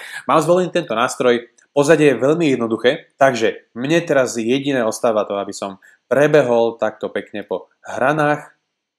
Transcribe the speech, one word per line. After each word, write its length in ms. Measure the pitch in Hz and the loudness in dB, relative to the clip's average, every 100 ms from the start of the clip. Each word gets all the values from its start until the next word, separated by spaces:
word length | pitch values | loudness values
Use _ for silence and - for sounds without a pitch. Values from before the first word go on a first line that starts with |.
| - - - | -10 -14 0
mám 160 | 143 | 0
zvolený 280 | 151 175 180 | 2 0 2
tento 200 | 180 160 | -4 -4
nástroj, 560 | 110 127 - 127 120 - _ _ | -2 -2 0 0 0 -2 _ _
pozadie 440 | - 143 160 147 120 | -2 2 4 4 4
je 80 | |
veľmi 280 | 131 165 160 | 0 2 0
jednoduché, 640 | 123 117 110 117 151 - _ | 0 -2 0 0 0 -8 _
takže 560 | 135 120 110 - _ 113 | 2 2 -2 -2 _ -10
mne 240 | 135 170 | -2 -2
teraz 320 | 165 139 123 110 | 2 0 0 -2
jediné 480 | 113 135 139 135 | -2 -2 -2 -2
ostáva 400 | 110 107 123 107 | -2 -2 -2 0
to, 160 | 98 101 | -2 -4
aby 160 | 98 98 | -6 -8
som 240 | 101 95 _ _ _ | -12 -12 _ _ _
prebehol 680 | 123 151 151 127 117 117 113 | 0 4 4 2 2 0 -2
takto 320 | 107 - 98 | -6 -6 -10
pekne 360 | 104 95 104 98 | -8 -10 -14 -8
po 240 | 95 - _ | -8 -10 _
hranách, 720 | - 110 127 156 147 151 - _ _ _ _ | -14 -4 -2 0 0 -2 -6 _ _ _ _